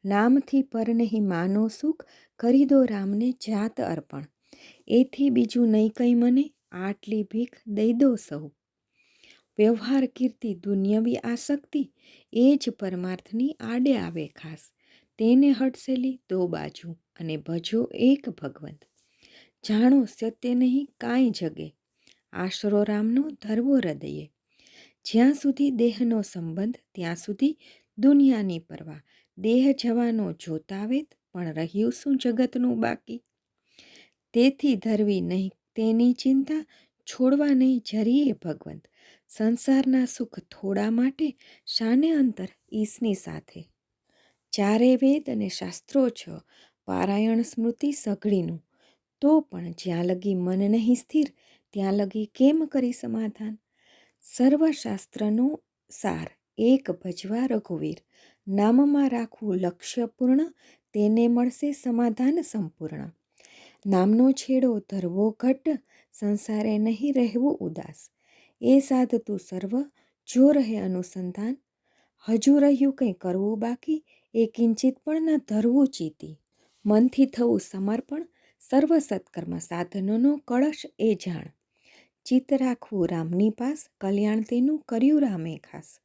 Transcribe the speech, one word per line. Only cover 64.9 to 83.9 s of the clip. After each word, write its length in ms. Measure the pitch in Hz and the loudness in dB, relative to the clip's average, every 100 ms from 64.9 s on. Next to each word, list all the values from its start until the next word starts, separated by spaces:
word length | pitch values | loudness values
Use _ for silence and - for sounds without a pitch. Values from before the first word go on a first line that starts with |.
| 196 180 180 214 208 | -6 -4 0 -2 0
ઘટ, 280 | 254 269 311 294 _ _ _ | 0 0 -2 -6 _ _ _
સંસારે 640 | - 208 208 - 214 220 214 | -8 -4 -4 -4 -4 -2 0
નહીં 360 | 220 214 285 | -2 -2 -2
રહેવું 420 | 269 240 240 277 - | 0 0 0 -2 -2
ઉદાસ. 540 | 175 160 - - - _ _ _ _ _ | -6 -10 -14 -18 -20 _ _ _ _ _
એ 200 | 233 269 | 4 4
સાધતું 580 | 269 254 254 226 - 202 | 4 0 0 -2 -4 -10
સર્વ 440 | - 185 190 240 285 _ _ _ - | -8 -10 -6 -6 -6 _ _ _ -2
જો 240 | 247 269 | 4 6
રહે 260 | 285 226 214 | 6 2 -2
અનુસંધાન, 800 | 190 185 180 185 180 180 214 269 _ _ _ _ _ _ - | -4 -4 -6 -8 -10 -6 -8 -8 _ _ _ _ _ _ -2
હજુ 300 | 226 269 294 | 2 6 6
રહ્યું 340 | 285 269 277 | 6 4 2
કંઈ 200 | 269 240 | 2 -2
કરવું 460 | 180 185 185 202 220 | -2 -4 -2 -2 -2
બાકી, 460 | 233 247 - 311 - _ _ | -4 -6 -4 -6 -6 _ _
એ 120 | 226 226 | 0 0
કિંચિત 520 | 226 233 220 262 262 | 2 0 2 0 -2
પણ 180 | - 311 | -2 -2
ન 140 | 320 302 | 0 0
ધરવું 500 | - 214 233 262 269 | 0 0 2 4 2
ચીતી. 540 | - 160 - 156 156 _ _ _ _ 208 | 0 -10 -10 -16 -18 _ _ _ _ 2
મનથી 400 | 214 247 - 269 | 4 4 4 2
થવું 340 | 240 240 214 | 2 0 0
સમર્પણ, 640 | - 190 196 233 - 294 339 _ _ _ | -2 -6 -4 -4 -6 -10 -10 _ _ _
સર્વ 380 | - 262 302 320 | -2 2 4 2
સત્કર્મ 600 | 285 190 - - 165 170 | 0 -6 -8 -12 -8 -10
સાધનોનો 800 | - 170 175 202 190 226 262 294 | -8 -8 -8 -6 -2 2 2 0
કળશ 460 | - 247 294 302 - - | -2 0 0 -2 -10 -2
એ 160 | 220 | -2
જાણ. 320 | 196 185 165 151 _ _ _ _ _ _ _ | 0 -4 -10 -12 _ _ _ _ _ _ _
ચિત્ત 280 | - 254 - | 0 0 2
રાખવું 560 | 269 254 247 - 202 170 | 0 0 -4 -6 -2 -2
રામની 420 | 170 165 175 214 | -2 -2 0 0
પાસ, 360 | 214 247 302 - | 0 -4 -6 -12